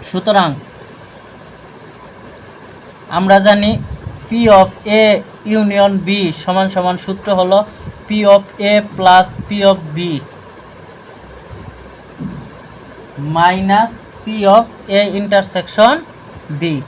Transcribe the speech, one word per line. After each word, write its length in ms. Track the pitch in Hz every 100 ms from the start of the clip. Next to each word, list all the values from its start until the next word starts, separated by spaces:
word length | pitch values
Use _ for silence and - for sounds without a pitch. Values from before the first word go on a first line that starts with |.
| -
সুতরাং 400 | 185 185 202 175 139 - - - - - - - - - - - - - - - - - - - - - - - - - 165
আমরা 200 | 190 196 196
জানি 240 | 208 208 226 - - - - -
P 20 | 226 233 202
of 100 | 190 - 214 214
A 20 | 220 196 - - 208 214
union 300 | 208 202 202 196 170
B 20 | 202 185 156
সমান 240 | - 185 190 190
সমান 200 | 180 180 -
সূত্র 220 | 196 - 190
হলো 200 | 185 196 214 - - - -
P 20 | 214 208 202
of 80 | 202 - 202
A 20 | 208 208 185
plus 320 | 185 185 185 - -
P 20 | 208 196
of 80 | 190 160 151
B 20 | 175 147 - - - - - - - - - - - - - - - - - - - - - - - - - - - - - - 143 160
minus 540 | 175 185 190 202 233 - - -
P 20 | - 214 202 202
of 100 | 226 - - 202
A 20 | 202 190
intersection 760 | 202 202 190 185 175 - 220 302 320 - - - - 147
B। 40 | 165 147